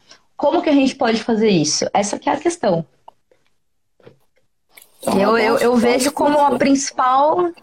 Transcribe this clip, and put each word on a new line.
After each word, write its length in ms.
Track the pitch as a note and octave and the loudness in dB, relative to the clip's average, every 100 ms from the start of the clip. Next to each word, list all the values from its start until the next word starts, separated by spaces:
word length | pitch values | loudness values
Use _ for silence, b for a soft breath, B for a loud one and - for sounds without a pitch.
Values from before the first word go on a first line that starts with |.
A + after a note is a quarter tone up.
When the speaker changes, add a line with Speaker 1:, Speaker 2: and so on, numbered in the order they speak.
| b b b | b b b
Speaker 1:
Como 260 | - C#4+ E4+ | -2 0 0
que 80 | D#4+ | 2
a 40 | |
gente 240 | C#4+ C4+ - | 2 2 0
pode 260 | A#3+ A3+ | -2 -2
fazer 280 | - G#3+ A3 | -2 0 2
isso? 360 | F3 D3+ - - | 2 0 -2 -2
Essa 240 | G3 G3+ - | -2 -2 -4
que 100 | C#4+ | -4
é 40 | |
a 40 | D4 | -2
questão. 480 | F4 E4+ G#3+ E3 - _ - _ _ _ _ _ _ _ _ _ - _ _ _ _ _ _ - - _ | -4 -2 -2 -2 -6 _ -20 _ _ _ _ _ _ _ _ _ -20 _ _ _ _ _ _ -20 -20 _
Speaker 2:
Então, 160 | - G3 | -4 -2
Speaker 1:
Eu, 220 | G3+ A3+ | 0 0
eu, 200 | A3 A#3 | 0 0
eu 120 | A#3+ | 2
Speaker 2:
posso, 120 | B3 | 2
Speaker 1:
vejo 280 | A#3+ B3+ C#4 | 2 0 -2
Speaker 2:
posso 40 | |
Speaker 1:
como 260 | D4 D4 D4 | -2 0 2
a 60 | C#4 | 2
Speaker 2:
fazer. 120 | B3 | 0
Speaker 1:
principal, 920 | C#4 C#4 - - B3+ C4 D4+ F4+ F4 - | 0 0 -2 -4 0 2 2 0 -2 -6